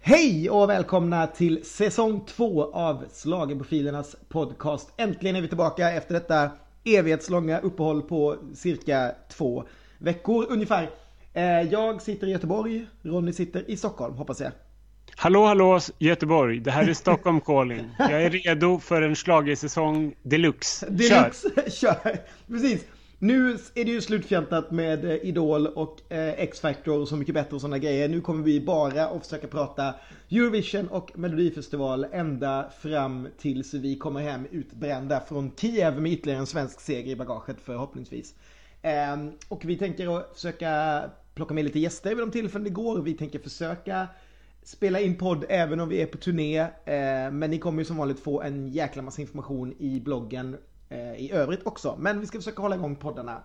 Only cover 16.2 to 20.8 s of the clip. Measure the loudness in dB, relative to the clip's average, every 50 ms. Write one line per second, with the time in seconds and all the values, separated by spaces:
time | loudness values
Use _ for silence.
16.2 | 4 4 6 6 6 6 4 0 0 0 4 4 4 4 4 2 4 4 4 4
17.2 | 4 4 2 2 4 4 4 4 4 4 0 -6 -8 -10 -2 2 2 4 4 4
18.2 | 4 4 2 2 2 2 2 4 4 4 4 2 0 0 2 2 4 2 0 0
19.2 | 2 6 6 6 6 4 0 -2 -2 -4 -2 0 0 2 2 0 0 -2 -4 -8
20.2 | -2 2 2 4 4 4 2 2 -4 -6 -6 -6